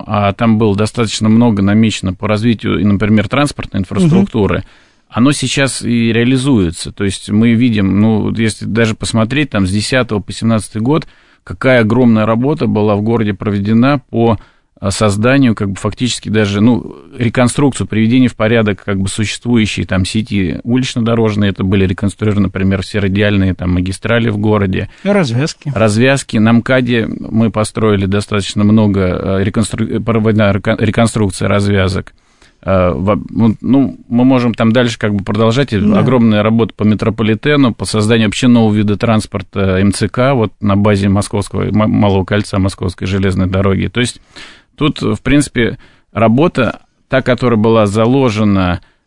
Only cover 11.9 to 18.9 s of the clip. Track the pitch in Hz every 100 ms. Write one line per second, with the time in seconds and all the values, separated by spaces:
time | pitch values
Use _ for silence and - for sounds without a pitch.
11.9 | 120 123 110 107 113 135 - 117 104 107
12.9 | 101 107 117 104 98 110 101 101 113 131
13.9 | 143 - 113 117 110 - _ _ _ 98
14.9 | - 107 101 120 139 127 104 101 95 107
15.9 | - 123 - 101 107 101 101 113 117 -
16.9 | - 80 131 117 127 123 - 143 - 101
17.9 | 104 110 127 123 - 110 117 107 95 -